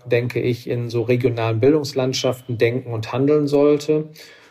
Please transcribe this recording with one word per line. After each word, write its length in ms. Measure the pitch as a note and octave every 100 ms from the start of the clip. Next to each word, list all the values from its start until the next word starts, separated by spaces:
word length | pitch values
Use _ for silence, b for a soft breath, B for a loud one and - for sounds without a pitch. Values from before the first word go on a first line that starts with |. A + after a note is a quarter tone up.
| -
denke 340 | A#2+ A#2+ A#2+
ich, 280 | A#2+ A#2+ -
in 200 | A#2+ A#2+
so 140 | A#2
regionalen 580 | A2+ B2+ B2+ A#2 A2+ A2+
Bildungslandschaften 960 | C3 D#3 C#3 C3 C3 C3 C3 A#2+ - A2+
denken 360 | A#2 B2+ B2
und 200 | A2+ A2
handeln 360 | B2 C#3 D3+ C#3+
sollte 600 | C#3+ D3 D3 D3+ D#3 D#3 B B B B